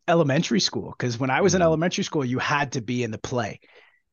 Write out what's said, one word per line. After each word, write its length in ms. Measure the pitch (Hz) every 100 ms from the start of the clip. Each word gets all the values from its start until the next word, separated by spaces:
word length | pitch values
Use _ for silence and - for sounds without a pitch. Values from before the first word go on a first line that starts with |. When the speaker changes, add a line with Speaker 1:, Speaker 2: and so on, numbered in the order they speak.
| -
Speaker 1:
elementary 520 | 170 143 135 - 214
school, 340 | - 117 - -
'cause 200 | 127 113
when 100 | 131
I 120 | 135
was 140 | 190 180
in 60 |
Speaker 2:
Mm-hmm. 60 | 165
Speaker 1:
elementary 360 | 160 175 -
school, 200 | 190 156
you 160 | 127 123
had 340 | - 147 143
to 80 | 139
be 220 | 107 123
in 80 | 117
the 60 | 107
play. 420 | - 123 107 - _ - _ _ _